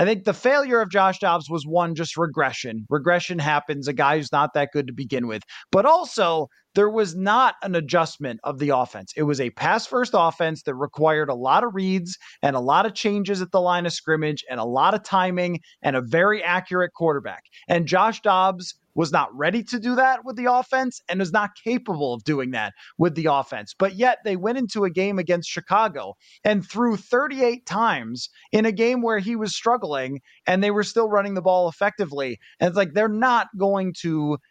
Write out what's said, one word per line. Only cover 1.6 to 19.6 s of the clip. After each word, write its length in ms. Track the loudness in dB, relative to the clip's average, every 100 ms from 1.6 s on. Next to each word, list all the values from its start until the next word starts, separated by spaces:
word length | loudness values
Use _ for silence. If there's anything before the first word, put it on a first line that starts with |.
| -2
one, 300 | -2 0 -4
just 200 | -6 -4
regression. 680 | -4 0 -2 -2 -8 -10 -4
Regression 520 | -2 2 2 0 -4
happens, 480 | 0 0 -2 -6 -4
a 40 |
guy 240 | 0 2 2
who's 140 | 0
not 200 | 0 0
that 140 | 0 0
good 140 | -2 -4
to 60 |
begin 340 | -8 -6 -4 -4
with. 160 | -6 -10 -20 2
But 140 | 4 6
also, 600 | 4 2 0 0 0 -4 _ _ 2
there 120 | 2
was 280 | 2 -2 -2
not 400 | 2 4 2 0
an 100 | -4
adjustment 640 | -4 0 2 2 -4 -10 -6
of 160 | -8 -4
the 80 | 0
offense. 440 | 2 0 -6 -12 -2
It 80 |
was 160 | -2 0
a 100 | -4
pass-first 640 | -2 0 0 0 -2 0
offense 480 | 2 2 2 -2 -2
that 140 | -6 -6
required 540 | -6 0 2 2 0
a 40 |
lot 300 | -2 2 2
of 100 | 2
reads 420 | -2 -2 -2 -4 -12 -18 -4
and 120 | -2
a 60 | 0
lot 260 | 2 2 2
of 80 |
changes 480 | -2 -2 -2 -2 -4
at 80 | 0
the 100 | 0
line 260 | 2 2 0
of 60 |
scrimmage 520 | -4 -2 0 0 -4 -8
and 120 | -6
a 40 |
lot 300 | -2 2 2
of 80 | 2
timing 560 | 0 0 2 0 -2 -4 -10 _
and 140 | -2 -2
a 40 |
very 440 | 0 2 4 2
accurate 480 | 0 -2 -2 -2 -2
quarterback. 480 | 0 -2 0 -4 -12 _ -20 -2
And 220 | 0 2
Josh 320 | 2 2 0
Dobbs 560 | 2 4 2 0 -10 -16 _
was 180 | -4 0
not 160 | 0 0
ready 300 | -2 -2 -2